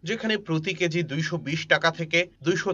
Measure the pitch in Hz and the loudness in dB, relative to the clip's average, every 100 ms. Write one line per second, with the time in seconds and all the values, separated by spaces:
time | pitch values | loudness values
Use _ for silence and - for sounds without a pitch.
0 | 160 226 220 214 214 160 160 175 175 165 | -6 -4 -2 -2 0 -2 -2 0 0 0
1 | 160 147 156 170 123 156 - 151 165 165 | -2 -2 -2 -4 -4 -4 2 4 4 0
2 | 160 170 175 - 143 185 202 | -2 0 0 -2 0 0 0